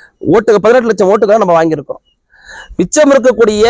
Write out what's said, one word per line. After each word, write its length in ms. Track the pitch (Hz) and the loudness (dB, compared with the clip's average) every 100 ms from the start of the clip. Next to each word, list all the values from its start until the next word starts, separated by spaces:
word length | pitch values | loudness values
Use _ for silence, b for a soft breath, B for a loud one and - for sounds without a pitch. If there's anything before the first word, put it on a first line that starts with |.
| B B - | B B -2
ஓட்டுகள், 300 | 202 220 208 | 0 0 0
பதினெட்டு 260 | 208 254 233 | 2 0 0
லட்சம் 200 | 208 185 | -2 0
ஓட்டுகளை 300 | 214 208 220 | 0 0 0
நம்ம 120 | 190 165 | 0 0
வாங்கியிருக்கிறோம். 480 | 165 156 139 - _ _ _ B B B B - | 0 -4 -8 -16 _ _ _ B B B B -8
மிச்சம் 340 | 185 294 285 | -4 0 2
இருக்கக்கூடிய 520 | 277 247 208 220 214 226 | 2 0 0 0 0 2